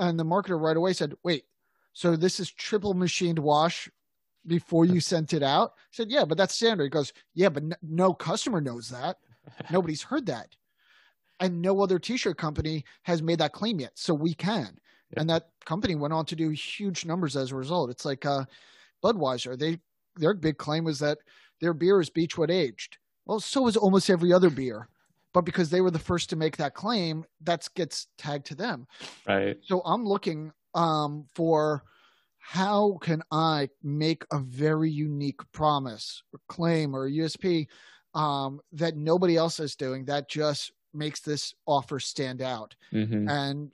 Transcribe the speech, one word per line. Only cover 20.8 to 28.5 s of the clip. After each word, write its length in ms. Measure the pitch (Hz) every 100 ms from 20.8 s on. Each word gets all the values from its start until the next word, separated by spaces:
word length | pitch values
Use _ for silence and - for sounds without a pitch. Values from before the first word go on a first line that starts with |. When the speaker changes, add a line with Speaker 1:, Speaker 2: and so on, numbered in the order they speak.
Speaker 1:
was 140 | 160 139
that 180 | 147 151 _ - _ _
their 120 | 170
beer 260 | 156 170 202
is 100 | 151
Beechwood 400 | - 165 - 156
aged. 480 | 185 151 185 - - _ _ -
Well, 140 | 214
so 260 | - 285 247
is 100 | 208
almost 340 | 202 190 196
every 220 | 180 175
other 180 | 180 175
beer. 380 | 131 131 107 113 _ _ _ _
But 100 | 180 170
because 240 | 185 160
they 100 | 180
were 100 | 185
the 80 | 160
first 300 | - 175 -
to 60 | 165
make 200 | 156 151
that 160 | 143
claim, 500 | - 202 233 170 156 - _
that 240 | 160 170 -
gets 340 | - 156 - - -
tagged 280 | 151 147
to 80 | -